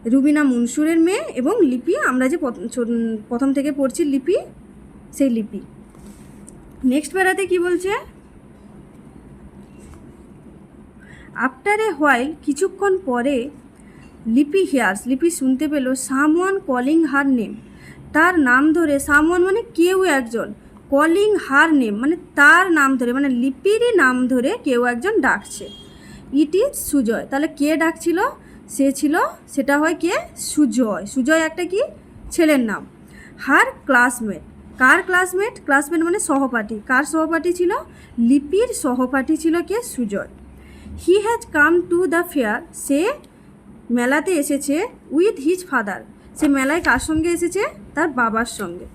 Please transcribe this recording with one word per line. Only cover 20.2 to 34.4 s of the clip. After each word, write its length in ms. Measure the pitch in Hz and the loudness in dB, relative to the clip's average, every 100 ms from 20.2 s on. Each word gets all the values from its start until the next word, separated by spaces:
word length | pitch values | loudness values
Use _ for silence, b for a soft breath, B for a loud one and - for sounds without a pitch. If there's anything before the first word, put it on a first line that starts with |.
| 233 226 180 208 B B - | -2 -6 -6 -10 B B -2
calling 420 | 277 311 339 427 | 2 4 4 2
her 420 | 392 - 269 330 302 | 0 2 4 4 4
name 180 | 226 | 2
মানে 220 | 202 277 330 - | 0 -2 -2 -4
তার 380 | - 285 330 381 | 4 6 8 4
নাম 240 | 320 277 262 | 2 2 2
ধরে, 160 | 240 | 0
মানে 160 | 254 285 | 0 0
লিপিরই 680 | 240 262 262 392 440 480 415 | 0 -2 0 0 2 2 4
নাম 320 | 262 254 254 | 4 2 0
ধরে 300 | 254 262 466 | 0 0 -2
কেউ 200 | 294 240 | 0 0
একজন 360 | 247 240 349 440 | 0 -2 -2 0
ডাকছে। 480 | 262 190 - - 202 - B B B B B | 0 -2 -6 -16 -16 -18 B B B B B
It 180 | 269 302 | 0 2
is 200 | 370 554 | 2 0
সুজয়। 540 | - - 285 226 202 - | -2 -2 -2 0 -2 -4
তাহলে 180 | 277 311 302 | -4 -4 -2
কে 200 | 285 311 | -2 0
ডাকছিল? 440 | 330 330 339 339 494 - B B - | 0 -2 -2 -2 -2 -6 B B -14
সে 240 | - 277 | 0 0
ছিল, 240 | 269 302 339 587 - - | 0 -2 0 -2 -6 -10
সেটা 300 | - 254 285 | -6 0 0
হয় 160 | 311 | 0
কে? 160 | 330 330 508 679 - | 0 -2 -4 -6 -12
সুজয়। 720 | - - 285 220 226 180 202 | -6 0 0 2 -2 -2 -6
সুজয় 320 | 262 247 320 | -4 0 2
একটা 260 | 320 320 | 0 -4
কি? 180 | 349 381 605 - - - - | -4 -2 -4 -8 -20 -20 -8
ছেলের 300 | - 320 277 | 0 4 4
নাম। 260 | 226 175 - - B B B B - | 0 -6 -10 -20 B B B B 2
Her 440 | 311 494 - - | 2 2 -2 0
classmate, 480 | 254 247 - 220 170 | 2 2 0 -8 -8